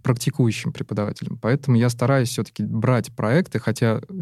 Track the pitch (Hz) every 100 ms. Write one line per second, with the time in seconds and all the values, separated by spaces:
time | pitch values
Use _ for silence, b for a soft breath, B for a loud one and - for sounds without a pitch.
0 | - 120 - - 120 - - - - 101
1 | 104 - - 120 110 139 135 117 123 120
2 | 123 135 117 - 104 - 107 110 123 123
3 | - - 107 151 185 - - 110 117 110
4 | - 190